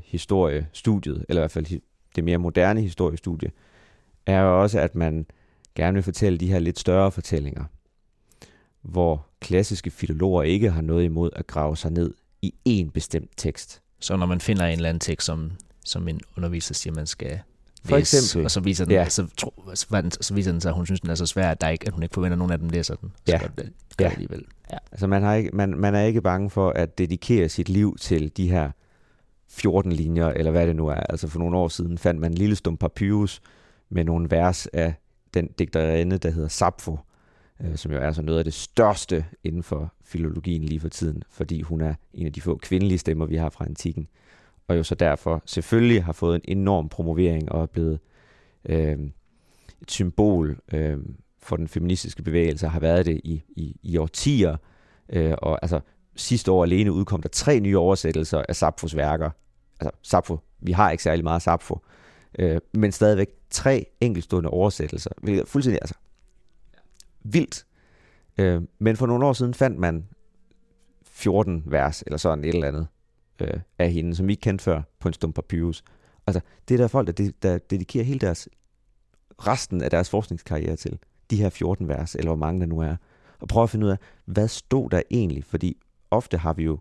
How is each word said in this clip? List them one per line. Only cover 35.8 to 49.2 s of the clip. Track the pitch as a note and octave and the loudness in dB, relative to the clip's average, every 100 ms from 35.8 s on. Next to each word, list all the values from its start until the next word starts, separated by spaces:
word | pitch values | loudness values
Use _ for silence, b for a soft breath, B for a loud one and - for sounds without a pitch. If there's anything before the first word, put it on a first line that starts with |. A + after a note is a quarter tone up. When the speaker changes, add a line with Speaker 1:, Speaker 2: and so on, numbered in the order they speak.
| D#2+ E2 E2+ F#2+ | 2 2 2 0
Speaker 1:
der | E2+ | -2
hedder | E2 D#2 | -2 -4
Sappho, | - F2+ - - D#2 - b b b b - | 0 0 0 -6 -10 -12 b b b b -10
øh, | E2+ D#2 | -8 -6
som | D#2+ | -4
jo | D2 | -2
er | C#2+ | -2
sådan | D#2 D#2 | -2 0
noget | D#2+ | 0
af | |
det | D#2 | 0
største | - - - A2 G2+ - E2+ D#2+ - | -4 -2 4 4 4 0 -2 -2 -8
inden | - E2 | -6 -6
for | - D2+ D#2+ - | -6 -6 -6 -12
filologien | - E2 D#2+ D#2+ E2 E2 | -10 -6 -4 -4 -4 -4
lige | D2+ D#2 | -2 -4
for | D#2 | -6
tiden, | - E2 D#2 - | -4 -4 -4 -10
fordi | - D2+ E2 | -8 -6 -4
hun | D#2 D#2+ | -4 -2
er | D#2 D#2 - | -2 -4 -10
en | - E2 | -8 -8
af | |
de | - | -4
få | F2 - | -4 -4
kvindelige | - F#2 G2 F2+ | -2 0 2 0
stemmer, | - D#2+ D#2 | 0 -2 -2
vi | D#2+ | -2
har | D#2+ | -2
fra | - | -4
antikken, | D2+ D2+ - D#2+ D#2 b b b b b - | -8 -6 -6 -6 -10 b b b b b -2
og | E2+ | 0
jo | |
så | E2 | 0
derfor | E2+ D#2+ C#2+ - D#2+ - | 2 2 2 -2 -4 -4
selvfølgelig | - - A2+ A#2+ A2+ | -6 0 4 6 4
har | E2+ | 2
fået | - E2+ E2+ | 0 0 0
en | - F#2+ | 0 0
enorm | G2 F#2+ D#2 | 2 2 0
promovering | - E2 D#2+ F2+ E2 D#2 | -4 -2 2 2 2 -2
og | D#2+ | -2
er | E2 | -2
blevet, | E2 E2 D#2 b b b b b b | -2 -2 -2 b b b b b b
øh, | - D#2+ D#2 D2 D2 - | -4 0 0 -2 -6 -12